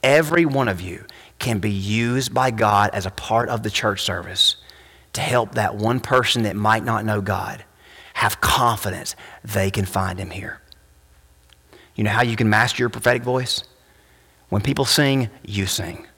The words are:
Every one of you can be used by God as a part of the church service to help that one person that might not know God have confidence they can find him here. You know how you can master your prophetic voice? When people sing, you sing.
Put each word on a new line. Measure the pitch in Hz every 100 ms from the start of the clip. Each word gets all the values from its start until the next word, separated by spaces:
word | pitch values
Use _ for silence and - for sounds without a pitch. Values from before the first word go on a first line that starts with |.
Every | 139 147 156 170
one | 165 135 123
of | 90
you | 92 85 - - - _
can | - 107
be | 101
used | 98 98 107 117 123 131
by | - 131
God | 110 110 101 104
as | - 92
a |
part | - - 113 120
of | 120
the | 110
church | - 110 98
service | - 87 87 90 - - - - - - _
to | -
help | 135 123 110
that | 110 104 104
one | 110 127
person | - 127 120 123
that | 107 101
might | 104 110
not | 117 113
know | 107 107
God | 98 95 92 92 - _ - - -
have | - 107 -
confidence | - - 120 110 104 87 - - - -
they | - 101 98
can | 98
find | 95 - 92 90
him | 92
here. | 95 95 - _ - _ _ _ _ _ _ _ _ _ - -
You | -
know | 104
how | 104
you | 123 113
can | 113
master | 107 120 -
your | 123
prophetic | 117 123 123
voice? | 120 127 127 - - _ _ _ _ _ _ _ _
When | 98
people | 101 139
sing, | 131 - 143 135 117 -
you | - 101 95
sing. | - 85 87 -